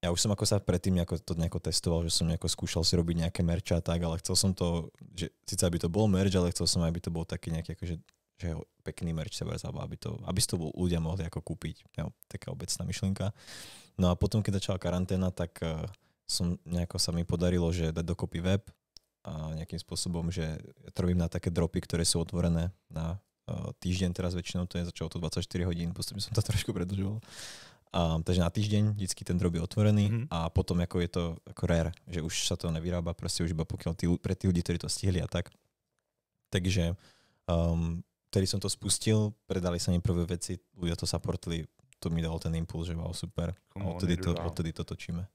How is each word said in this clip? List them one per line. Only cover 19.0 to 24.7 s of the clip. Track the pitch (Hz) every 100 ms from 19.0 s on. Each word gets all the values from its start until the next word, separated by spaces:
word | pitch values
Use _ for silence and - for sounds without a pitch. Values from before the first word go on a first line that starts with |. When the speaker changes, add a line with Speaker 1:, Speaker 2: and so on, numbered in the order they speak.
| _ _
Speaker 1:
a | - 78 78
nejakým | 78 82 85
spôsobom, | - 87 90 85 82
že | 87 80 78 - - -
to | -
robím | 90 90
na | 85
také | - -
dropy, | 85 82 92
ktoré | - 82
sú | 82 85
otvorené | 85 87 85 82 87 - _
na, | 80 80 98 _ _
eh, | - - - -
týždeň, | 90 90 92
teraz | 87 90
väčšinou | 90 - 92
to | 90